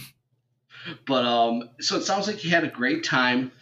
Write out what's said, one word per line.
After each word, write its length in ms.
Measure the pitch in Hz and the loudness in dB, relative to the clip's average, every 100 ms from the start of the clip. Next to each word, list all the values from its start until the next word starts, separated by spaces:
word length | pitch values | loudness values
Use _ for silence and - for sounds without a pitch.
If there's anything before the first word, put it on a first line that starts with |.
| - _ _ _ _ _ _ - 175 160 | -8 _ _ _ _ _ _ -20 -16 -14
But, 200 | - 131 | -2 0
um, 460 | 120 117 117 120 120 - | 2 4 2 2 -4 -6
so 160 | - 180 | -2 -2
it 80 | |
sounds 240 | - 196 202 | 0 -2 -2
like 160 | 202 | -4
you 60 | 165 | 0
had 120 | 170 | 2
a 60 | 151 | 0
great 340 | - 127 165 | -2 -2 -2
time. 480 | - 135 127 123 131 - | 0 2 2 2 -2 -8